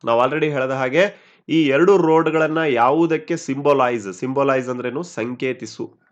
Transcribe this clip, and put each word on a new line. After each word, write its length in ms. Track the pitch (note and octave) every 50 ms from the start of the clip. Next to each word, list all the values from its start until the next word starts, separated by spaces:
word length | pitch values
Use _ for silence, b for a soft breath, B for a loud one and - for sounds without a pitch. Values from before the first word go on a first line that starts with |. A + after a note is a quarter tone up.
| -
ನಾವು 160 | A2+ A#2 A#2
already 300 | B2 C3 C#3+ D#3 D#3+ D#3
ಹೇಳಿದ 200 | D3 C#3 C3 C3
ಹಾಗೆ 580 | C3+ C3+ C3+ B2+ B2+ D#3+ F#3+ G3+ b b b b b b b -
ಈ 200 | C#3+ E3 D#3 C#3
ಎರಡು 280 | C3 D3 E3+ F#3 G3+
ರೋಡ್ಗಳನ್ನ 640 | F#3+ E3+ D#3+ D#3+ D#3+ E3 D#3+ D#3 D#3+ D#3 D#3 D#3 D#3+
ಯಾವುದಕ್ಕೆ 800 | D#3+ D3+ C3 A#2 A#2 B2+ C#3+ D#3+ E3+ E3 D#3+ D#3 D#3 - E3+
ಸಿಂಬಲೈಸ್, 760 | D#3+ - - C3+ C#3 C#3+ C#3+ C#3+ C3+ B2+ B2 B2 A#2 G2+ G2 F2+
ಸಿಂಬಲೈಸ್ 540 | - - B2+ C3 C3+ C#3 C#3 C3 C3 B2+ B2
ಅಂದ್ರೇನು? 340 | B2+ B2 B2 B2 B2 C#3+ F3+
ಸಂಕೇತಿಸು. 960 | F3 - - A2+ B2 B2+ A#2+ C3+ C3 B2+ B2+ A#2 A2 - - A#2 - - _ _ _